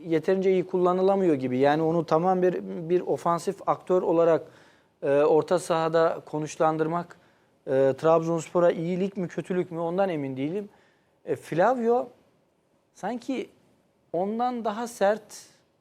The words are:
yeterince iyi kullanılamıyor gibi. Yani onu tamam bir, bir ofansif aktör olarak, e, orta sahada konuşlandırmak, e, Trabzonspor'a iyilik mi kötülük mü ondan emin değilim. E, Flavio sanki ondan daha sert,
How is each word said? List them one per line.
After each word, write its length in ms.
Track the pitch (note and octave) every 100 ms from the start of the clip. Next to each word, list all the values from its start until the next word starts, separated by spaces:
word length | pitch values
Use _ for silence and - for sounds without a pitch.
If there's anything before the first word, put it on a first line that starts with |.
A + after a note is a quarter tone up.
| E3
yeterince 440 | D#3+ D#3 F#3+ F#3+
iyi 160 | F#3 F3+
kullanılamıyor 680 | F#3 F3+ F3+ F#3+ G3 F#3 C#3+
gibi. 220 | B2+ B2+
Yani 240 | C#3 D3+
onu 240 | D#3+ E3+ D#3+
tamam 360 | D#3+ F3 F#3
bir, 200 | F3+ F3+ G3 F#3+ D#3+
bir 120 | F3
ofansif 680 | - D3 F3 E3+ F3+ - -
aktör 320 | C#3+ - F#3
olarak, 420 | - E3 E3 D#3 - - - _ _ _
e, 60 | D#3 C#3
orta 380 | D3 D3+ D3+ F3+
sahada 600 | - E3 D#3+ E3 E3 E3+ -
konuşlandırmak, 920 | D3+ D3+ - D#3+ D#3+ D#3 E3+ E3+ - _ _ _ _ -
e, 260 | C3+ C3+ C3+
Trabzonspor'a 760 | D#3+ E3 E3 E3+ D3+ F3+ F3
iyilik 460 | F3+ E3 F3+ F#3+ G3+
mi 100 | F3
kötülük 440 | - D#3+ F3+ F3
mü 80 | E3
ondan 300 | E3+ F3+ G3
emin 280 | D#3+ C#3 C3
değilim. 320 | C#3+ F#3+ G#3 _ _ _ _ _ -
E, 100 | B2+
Flavio 760 | - D#3 G3+ B3+ A3+ A#3+ C4 - _ _ _ _ _ _ _ _
sanki 540 | F#3+ A#3+ - C4 - _ _ _ _ _ _
ondan 520 | E3 F#3+ A3 B3 B3 A3
daha 220 | G#3 A#3+
sert, 580 | - G3 G#3+ - - - _ _ _